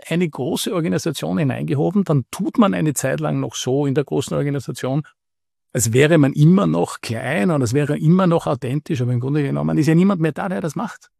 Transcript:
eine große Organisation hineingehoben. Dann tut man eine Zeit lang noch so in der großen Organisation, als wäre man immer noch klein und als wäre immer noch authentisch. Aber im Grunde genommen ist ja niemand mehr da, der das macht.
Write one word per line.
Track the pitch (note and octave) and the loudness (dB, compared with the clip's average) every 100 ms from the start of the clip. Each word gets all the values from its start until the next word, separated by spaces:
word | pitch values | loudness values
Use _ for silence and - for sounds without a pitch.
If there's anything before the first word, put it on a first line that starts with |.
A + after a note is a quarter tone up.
| - | 0
eine | E3+ F3 | -2 -2
große | - C3 - - | -4 -6 -4 -4
Organisation | F#3 E3 F3+ E3 - D#3 F#3 | -4 -2 -2 -4 -6 -4 -2
hineingehoben. | C#3 A#2 D3+ C#3+ E3 G3+ | -2 -2 -4 -2 0 0
Dann | F#3 C#3+ - | 2 0 0
tut | - A3+ - | -6 -2 2
man | G3+ | 2
eine | - D3+ | 2 -2
Zeit | - - D3 | -2 -4 -2
lang | D3+ C#3 | -2 -4
noch | C3 | -4
so | - B2+ C#3 C#3+ | -6 -2 0 0
in | |
der | C3 | 0
großen | B2+ D3+ - D3 | -2 -4 -2 -2
Organisation, | C#3+ C#3 - C3 B2+ C#3+ - _ _ _ _ _ _ | -2 -4 -6 -8 -4 -4 -6 _ _ _ _ _ _
als | - A2+ | -2 2
wäre | B2 D3 E3 | 4 6 6
man | C3+ | 4
immer | - D3+ F#3+ E3+ | 6 6 6 4
noch | E3 E3+ - | 0 -2 -6
klein | - A2+ B2+ F3 G3 | -8 -6 -4 -2 0
und | D3 | 0
als | A#2 | 0
wäre | C#3 C#3+ D3 | 0 0 0
immer | D#3 F#3 F#3 | 2 4 4
noch | E3 D#3+ | 2 0
authentisch. | C#3 B2 D3 - B2+ | -4 -4 -6 -4 -4
Aber | B2 | -2
im | B2 | -2
Grunde | C3 D3+ | -2 -2
genommen | C#3 C#3+ D#3 D#3+ | -2 -2 0 0
ist | D3+ | 4
ja | |
niemand | D#3+ G3 F3+ | 4 4 2
mehr | D#3+ | -2
da, | - F#3+ | -2 -6
der | G3 | -4
das | E3+ - | -6 -6
macht. | A3 - _ | -10 -12 _